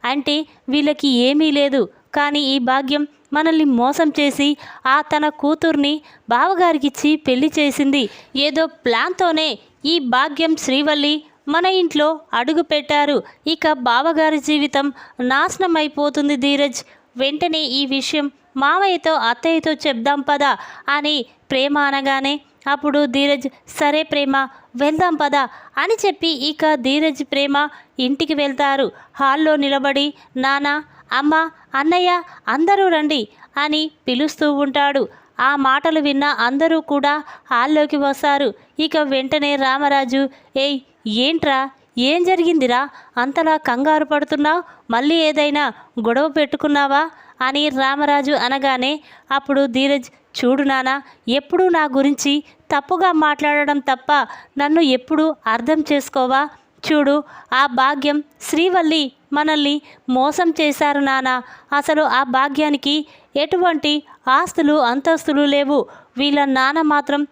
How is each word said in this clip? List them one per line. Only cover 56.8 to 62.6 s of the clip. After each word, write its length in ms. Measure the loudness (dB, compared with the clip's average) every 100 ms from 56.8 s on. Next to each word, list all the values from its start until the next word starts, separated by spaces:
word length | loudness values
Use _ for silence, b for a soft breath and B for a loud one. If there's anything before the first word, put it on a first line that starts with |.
| 0
చూడు, 320 | 2 4 2 -2 B B
ఆ 120 | 0 0
భాగ్యం, 580 | 2 0 0 0 -2 -4 _
శ్రీవల్లి 720 | -4 0 2 2 2 0 -2 _ _
మనల్ని 480 | -2 0 0 0 -2 B B -4
మోసం 440 | 0 0 2 0 2
చేశారు 380 | 0 2 0 0
నాన్న. 420 | 0 0 0 -4 -6 B B
అసలు 280 | -2 0 0
ఆ 220 | 2 0
భాగ్యానికి 840 | 0 0 0 0